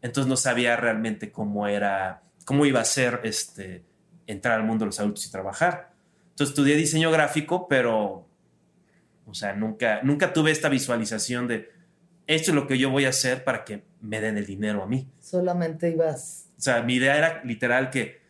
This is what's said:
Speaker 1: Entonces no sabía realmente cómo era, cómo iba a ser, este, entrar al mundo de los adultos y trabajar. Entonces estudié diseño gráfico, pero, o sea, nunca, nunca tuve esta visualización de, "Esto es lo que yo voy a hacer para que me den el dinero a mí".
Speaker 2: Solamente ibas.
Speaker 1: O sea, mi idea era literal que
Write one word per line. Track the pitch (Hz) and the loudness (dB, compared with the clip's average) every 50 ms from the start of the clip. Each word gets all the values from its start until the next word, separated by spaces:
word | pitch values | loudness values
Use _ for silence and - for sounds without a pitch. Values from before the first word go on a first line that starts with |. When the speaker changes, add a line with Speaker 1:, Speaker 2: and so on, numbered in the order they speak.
Speaker 1:
Entonces | - 123 117 139 135 127 | -6 -4 -2 0 0 2
no | 135 | 2
sabía | 127 - 131 120 120 123 120 117 | 0 2 0 2 2 4 2 2
realmente | 117 120 117 110 110 110 113 107 104 - 104 | 2 2 0 0 0 0 -2 -4 -4 -8 -12
cómo | - - 110 104 101 104 104 104 | -8 -6 -6 -4 -2 -2 0 0
era, | 101 101 101 101 98 98 95 95 92 - _ _ _ _ - | 0 0 0 0 0 0 -2 -4 -6 -10 _ _ _ _ -6
cómo | - 135 143 147 | -2 2 4 4
iba | 143 131 123 | 4 4 2
a | 113 | 2
ser, | - - 139 127 123 120 123 - | 0 0 2 0 0 0 -2 -4
este, | 113 107 - - - - - 98 92 92 90 - _ _ _ _ _ _ - _ | -4 -4 -4 -6 -6 -10 -14 -14 -14 -14 -14 -16 _ _ _ _ _ _ -20 _
entrar | - 107 98 - 123 117 110 | -12 -12 -4 0 0 0 2
al | 107 | 2
mundo | 110 113 110 110 | 0 0 0 0
de | |
los | 101 104 - | -2 -2 -2
adultos | 104 104 104 - - | -2 -2 -2 -4 -8
y | - | -10
trabajar. | - 95 95 98 98 - 170 175 170 170 - - _ _ _ _ _ _ _ _ | -8 -8 -8 -8 -2 0 0 0 0 -2 -10 -18 _ _ _ _ _ _ _ _
Entonces | _ - 143 139 135 | _ -2 -2 -2 2
estudié | 143 143 139 147 | 2 4 4 4
diseño | 151 165 147 156 156 160 165 160 | 4 2 2 2 2 4 4 6
gráfico, | 160 151 - - 156 151 - 175 180 180 - | 4 4 4 2 -2 -2 0 -2 -2 0 2
pero, | 143 131 123 120 113 110 104 101 95 - - _ _ _ _ _ _ _ _ _ _ _ _ _ _ _ _ _ _ _ _ | 2 2 4 4 2 0 0 -2 -4 -8 -14 _ _ _ _ _ _ _ _ _ _ _ _ _ _ _ _ _ _ _ _
o | - 104 | -16 -12
sea, | - 110 101 98 | -6 -6 -4 -4
nunca, | 101 107 110 107 - 123 113 107 104 - | -2 -2 -4 -4 -2 0 0 0 2 2
nunca | 135 143 143 143 - - | 0 2 2 2 0 2
tuve | 165 151 156 | 2 2 4
esta | 156 151 - 151 | 2 2 2 0
visualización | 139 131 - - 123 117 113 104 113 107 - - 123 123 123 | 0 0 0 0 -2 -2 -2 -4 -4 -4 -4 -4 -4 -4 -2
de, | 120 120 104 87 - _ _ _ _ _ _ _ _ _ _ _ | -2 -4 -4 -6 -10 _ _ _ _ _ _ _ _ _ _ _
"Esto | - 156 160 160 190 | 0 0 2 2 2
es | 170 | 2
lo | 143 135 | 2 2
que | - 135 127 | 2 0 0
yo | 131 135 | 2 2
voy | 131 139 139 | 2 2 2
a | 131 | 2
hacer | 127 - - 131 127 127 - | 2 0 0 0 -2 -2 -2
para | - 123 110 - | -4 -4 -4 -4
que | - 107 101 - _ _ _ | -10 -12 -14 -14 _ _ _
me | - 107 107 110 | -10 -6 -4 -2
den | 107 110 107 104 | -2 -2 -2 -2
el | 101 | -4
dinero | 101 98 95 104 107 107 101 95 | -6 -6 -4 -4 -2 -2 -2 -4
a | 98 | -2
mí". | 120 131 135 135 - _ | -4 -4 -4 -6 -16 _
Speaker 2:
Solamente | - - - 180 180 180 175 175 170 160 160 160 175 170 | -18 -4 -2 0 0 0 0 0 -2 -2 -4 -2 -2 -2
ibas. | 165 160 165 160 151 151 - - - - - _ _ _ | 2 2 2 0 0 -4 -8 -14 -16 -16 -20 _ _ _
Speaker 1:
O | - | -2
sea, | - 127 120 117 | 0 0 2 2
mi | 117 127 | 2 2
idea | 127 127 135 139 | 2 4 4 4
era | 147 156 165 160 - - | 4 4 2 0 -2 -6
literal | 127 117 110 - 120 120 127 135 131 | -8 -6 -2 0 2 2 2 0 0
que | 135 135 113 - - - _ _ | -2 -4 -4 -4 -8 -18 _ _